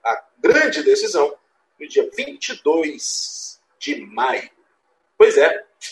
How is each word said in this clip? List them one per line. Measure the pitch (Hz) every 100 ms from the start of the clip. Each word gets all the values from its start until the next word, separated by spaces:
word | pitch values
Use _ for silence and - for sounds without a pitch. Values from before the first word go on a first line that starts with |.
a | 113 110 - _
grande | - 294 294 180
decisão, | 147 208 147 170 139 - _ _ _ -
no | -
dia | - - -
vinte | 277 277 -
e | 247
dois | - 165 151 143 - - - - - - _ -
de | - 147 -
maio. | 110 131 - - _ _ _ _ _ _ -
Pois | 214 -
é, | 156 - - _ -